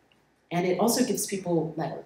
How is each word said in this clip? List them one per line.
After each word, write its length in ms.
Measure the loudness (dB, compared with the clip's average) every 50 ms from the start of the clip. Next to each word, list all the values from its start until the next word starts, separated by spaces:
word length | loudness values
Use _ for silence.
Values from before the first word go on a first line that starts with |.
| _ _ _ _ _ _ _ _ _ -6
and 160 | -2 0 2
it 140 | 2 2 4
also 240 | 4 4 4 4 2
gives 220 | 2 0 -2 -2
people 480 | -4 -4 -4 -2 0 0 0 0 -2 -4
letter 280 | -6 -6 -6 -6 -8 -12